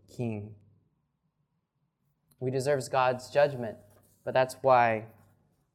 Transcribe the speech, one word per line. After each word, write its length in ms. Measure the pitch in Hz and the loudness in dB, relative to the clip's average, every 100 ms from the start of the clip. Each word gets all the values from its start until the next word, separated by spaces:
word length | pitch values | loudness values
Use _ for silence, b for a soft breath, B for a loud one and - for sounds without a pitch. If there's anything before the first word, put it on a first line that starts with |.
| _ - | _ -8
king. 380 | 120 107 104 - _ _ _ _ _ _ _ _ _ _ _ _ _ _ _ _ _ - | -6 -6 -10 -16 _ _ _ _ _ _ _ _ _ _ _ _ _ _ _ _ _ -8
We 120 | 127 | -4
deserve 320 | 131 127 143 123 | -2 0 -2 0
God's 380 | 135 127 123 - | 0 0 0 -2
judgment, 480 | 143 143 131 113 - - _ _ _ 123 | 0 0 0 -10 -12 -20 _ _ _ -2
but 80 | |
that's 240 | 131 131 - | 0 0 0
why 440 | 135 127 117 110 113 - _ _ _ _ _ | 4 6 4 0 -6 -18 _ _ _ _ _